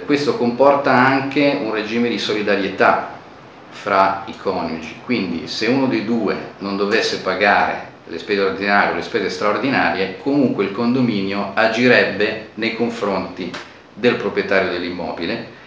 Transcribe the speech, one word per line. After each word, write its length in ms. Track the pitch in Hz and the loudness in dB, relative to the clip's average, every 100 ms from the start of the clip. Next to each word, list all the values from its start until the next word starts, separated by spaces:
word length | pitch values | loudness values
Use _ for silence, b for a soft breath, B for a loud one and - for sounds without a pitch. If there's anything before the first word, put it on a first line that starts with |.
| - | 0
questo 320 | 143 147 - | 0 2 0
comporta 560 | 120 120 139 135 139 | 0 4 4 6 4
anche 680 | 127 131 139 135 147 143 127 | 4 4 2 0 2 2 2
un 120 | 110 | -2
regime 340 | 107 104 117 120 | -2 -2 0 0
di 100 | 104 | -2
solidarietà 920 | - 104 104 98 95 - 110 87 - - - - - - - | -2 -2 0 0 0 2 4 4 -2 -12 -20 -20 -20 -20 -20
fra 540 | - 101 95 95 87 - | -10 0 4 4 0 -8
i 100 | - | -6
coniugi, 640 | 101 92 82 80 - - | -4 -4 -4 -6 -10 -12
quindi 460 | - 113 92 85 80 | -4 -2 -2 -6 -6
se 160 | - 113 | -4 0
uno 220 | 135 131 | 2 2
dei 180 | 113 104 | 0 0
due 320 | 117 95 - - - | 0 0 -4 -8 -8
non 180 | 98 98 | -6 -2
dovesse 420 | 101 110 - 92 | 0 0 0 -2
pagare 760 | 95 92 101 92 - - - - - | -4 2 4 4 2 -2 -10 -18 -12
le 100 | 85 | -10
spese 220 | - 101 | -2 0
ordinarie 500 | 95 90 101 101 85 | 0 0 2 2 2
o 40 | 85 | -2
le 60 | |
spese 280 | - 113 95 | -4 -2 -2
straordinarie, 880 | - 104 104 135 104 82 90 92 - | 0 0 0 0 2 0 0 -4 -4
comunque 440 | 139 143 123 101 | -2 2 2 0
il 80 | 98 | -2
condominio 800 | - 120 131 117 101 98 101 101 | 0 0 2 2 0 -2 -4 -2
agirebbe 960 | 110 113 113 123 110 98 98 110 110 - - | 0 0 4 6 6 4 0 -2 -2 -10 -6
nei 200 | 113 113 | -6 -2
confronti 760 | 117 - 104 95 90 90 85 - B B B | -4 -2 -2 -2 -4 -8 -10 -10 B B B
del 220 | - 120 - | 0 0 2
proprietario 560 | 104 101 92 98 92 | 0 -2 0 0 0
dell'immobile, 840 | 87 87 87 80 - 85 80 - B | -2 -6 -6 -8 -6 -6 -6 -10 B